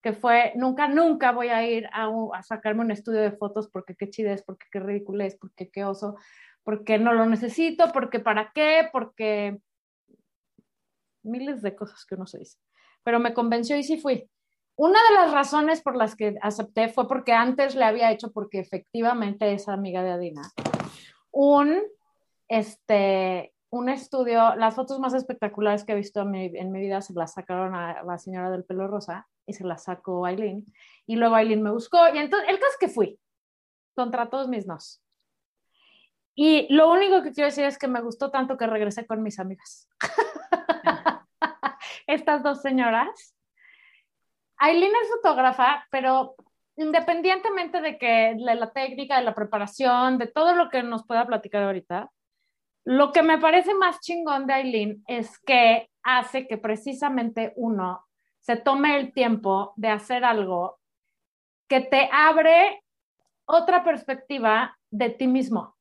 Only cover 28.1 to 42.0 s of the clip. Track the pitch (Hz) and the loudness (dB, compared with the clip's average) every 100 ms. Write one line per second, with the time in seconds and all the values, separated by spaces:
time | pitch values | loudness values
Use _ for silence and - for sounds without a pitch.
28.1 | 175 - 185 185 185 180 190 196 202 202 | -12 -10 -10 -6 -8 -8 -8 -6 -8 -10
29.1 | 180 - _ - 196 185 170 - 180 - | -14 -16 _ -18 -12 -10 -10 -10 -12 -8
30.1 | 180 180 185 208 202 208 _ - _ - | -6 -4 -4 -6 -8 -14 _ -20 _ -6
31.1 | 226 233 226 220 214 214 226 - 349 330 | 0 4 4 4 2 0 -4 2 6 6
32.1 | 294 294 403 403 381 539 - 370 233 190 | 4 -2 0 0 0 0 0 -4 0 -4
33.1 | - _ _ _ _ _ _ _ - 240 | -4 _ _ _ _ _ _ _ -6 -4
34.1 | 247 233 269 262 240 190 160 - - _ | -4 -4 -4 -4 -6 -8 -12 -16 -20 _
35.1 | _ _ _ _ _ _ _ _ _ _ | _ _ _ _ _ _ _ _ _ _
36.1 | _ _ - 311 302 - 285 320 349 392 | _ _ 2 4 4 4 6 8 6 6
37.1 | 381 285 254 294 285 277 277 269 240 233 | 4 2 -2 -2 0 -2 -2 -4 -4 -6
38.1 | 226 277 277 262 262 226 220 208 208 226 | -6 -4 -2 -4 -4 -2 -2 -4 -6 -8
39.1 | 220 214 208 190 196 - - _ _ - | -6 -6 -8 -12 -12 -18 -20 _ _ -4
40.1 | - 440 - 762 - - 330 - 320 320 | -2 -4 -8 -4 -4 -2 0 0 0 -2
41.1 | - _ _ 320 - - - - - | -4 _ _ -6 -4 -8 -8 -18 -14